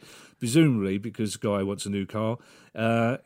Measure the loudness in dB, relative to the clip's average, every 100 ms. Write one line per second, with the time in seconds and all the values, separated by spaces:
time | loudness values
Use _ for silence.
0 | -6 -20 -20 -8 2 4 6 4 0 -2
1 | -4 -4 -6 -2 -2 0 -2 -4 -4 -4
2 | -4 -4 -4 -6 -10 -20 -14 -2 0 2
3 | 0 -2